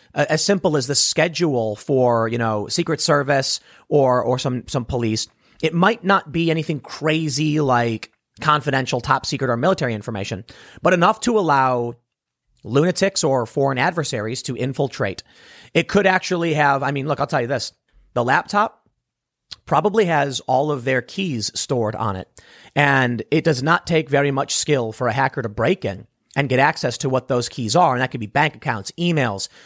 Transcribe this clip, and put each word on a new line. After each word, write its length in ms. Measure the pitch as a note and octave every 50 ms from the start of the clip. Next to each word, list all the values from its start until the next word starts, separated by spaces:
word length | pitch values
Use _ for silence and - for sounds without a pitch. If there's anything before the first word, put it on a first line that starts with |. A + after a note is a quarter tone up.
| _ _ -
uh, 120 | D3 D3 -
as 140 | D#3 D3+
simple 340 | - - G3+ F#3 - F3 D3+
as 100 | C#3+ A#2+
the 80 | C3+ C#3
schedule 840 | - - - - D#3+ D#3+ F3+ D3+ D3+ F3 D#3 C3+ A#2+ A2 A2 G#2
for, 520 | - - - C#3 B2+ B2+ A#2+ A#2 A2+ A2+ A2+
you 100 | A2+ A#2
know, 280 | A#2 A2+ A2 G#2 G#2 -
Secret 320 | - - E3+ - D#3 -
Service 600 | - - D3 C#3+ C#3 C3+ C#3+ C3+ C3 - - - - - - - _ _
or, 340 | D3 D3 C3+ B2+ B2 B2
or 160 | - A#2+ B2+ B2
some, 280 | - C3+ B2+ A#2+ - -
some 180 | - C3+ A#2
police. 420 | - C#3 A#2+ A#2 A2 A2 G#2+ - - _ _ _ _ _ -
It 140 | - D#3 E3
might 280 | E3+ F#3 G#3 A#3 A3
not 300 | F3 F#3+ G3 F#3 - D3+
be 180 | C3+ E3 E3+ E3
anything 300 | D#3 E3 D3 - D#3 C#3
crazy 800 | - - - - D3 D#3 D#3 D#3+ D#3+ D3+ B2 C#3+ D#3 D3+ D3 D#3
like 500 | D3 C3 B2 A#2+ A#2+ A#2 A2+ G#2+ - - _ _ _ _ _ -
confidential, 600 | - D#3 D3+ D3 - D3+ C3+ C3 B2+ - C#3 B2
top 260 | - D3 C3+ C3+ -
secret, 240 | - D3 B2+ C3+ B2+
or 60 | A#2+
military 360 | A#2 C3+ F#3 F#3+ - C#3+ B2
information, 520 | A2+ G#2 - A#2+ A2+ G2 G2+ - A2+ F#2 - - - - - - - -
but 140 | - F3+ F3+
enough 260 | E3+ E3+ G3+ A3 -
to 180 | - A#3+ A#3 G#3+
allow 560 | F#3 D#3 C#3+ C3+ C3 C3 B2+ A#2+ A#2+ A#2+ A#2 - _ _ _ _ _ _ _ _ _ _ _ _
lunatics 600 | - - A#2 C#3 D#3+ F3+ F3 - F#3+ F#3+ - -
or 220 | - D3 C3+ B2+ A2+
foreign 320 | - - D3 C#3 C#3 C3+
adversaries 680 | B2+ C3+ F3+ E3 E3+ C#3+ - C3+ A2 G#2 A2 B2+ - -
to 120 | - B2
infiltrate. 680 | - B2 C#3 C3 - C#3 C3 - - A#2+ G2 F2+ - - _ _ - - - - - - - -
It 140 | E3 - -
could 180 | - G#3 G3
actually 480 | F#3+ F#3 F3+ - - F#3 E3+ E3+ E3+ D3+
have, 280 | D3+ D3 C#3+ C#3 C#3
I 80 | C3+ C3+
mean, 160 | C#3+ C#3 C3+
look, 140 | D#3 C#3+ -
I'll 60 | C#3+
tell 160 | - D#3+ C3+
you 60 | A#2+ A#2+
this. 240 | C#3 A#2+ - - - _ _ _ _ _ _ _ _
The 100 | A#2+ A#2
laptop 640 | B2 C#3 F3 - - - G#3 G#3+ - - _ _ _ _ _ _ _ _ _ _ _ _ _ _ _ - - _
probably 400 | - - D3 D#3+ G#3 F#3+ A3+ G3+
has 340 | E3+ D#3+ C#3+ C#3+ C#3+ B2+ -
all 300 | - - C3 C3 D3 D3+
of 140 | D3 B2+ A#2
their 180 | C3+ C3 B2
keys 480 | B2+ - - F#3+ G3 F3 C3 A2 G#2+ - -
stored 420 | - - - C#3 A#2+ A2 G#2+ A2+
on 200 | - A2 G#2+ F#2+
it. 120 | F#2 - - _ - - - - - - - _
And 500 | C#3+ D3 C#3+ C#3 C3 B2+ A#2+ A#2+ A2 - -
it 140 | D3 D#3+ -
does 180 | E3 D3 B2
not 240 | C3+ D#3 E3+ F#3 -
take 220 | - E3+ D#3+ D#3 C3+
very 220 | C#3+ C#3+ C#3+ C#3+
much 240 | C3+ C#3 C#3+ - -
skill 380 | - - D#3 D3 C3 A#2 A2
for 160 | A2 - B2+ A#2+
a 40 |
hacker 300 | A#2 C3+ C3+ C3 - C#3
to 60 | A#2+ A2
break 360 | G#2 A#2+ A2+ C#3+ G3 - -
in 220 | A2 F#2 - - _ _ _ _ _ -
and 120 | C#3 C#3+ A#2+
get 120 | B2+ B2+
access 360 | C3+ D#3 - - - B2+ - -
to 100 | - C3+
what 180 | C3 B2+ - -
those 200 | C3 B2 A#2 -
keys 260 | - - A#2 G#2 A#2+
are. 180 | E3+ F3+ D3+
And 80 | B2+ B2
that 120 | C3 B2+
could 80 | - B2+
be 60 | G#2+
bank 280 | G2+ - C#3+ D3+ D3 -
accounts, 380 | - - C#3+ A#2 G2+ F#2 -
emails, 560 | - - F3 F3 E3 D3+ B2+ A2+ G2+ F#2+ - - - - -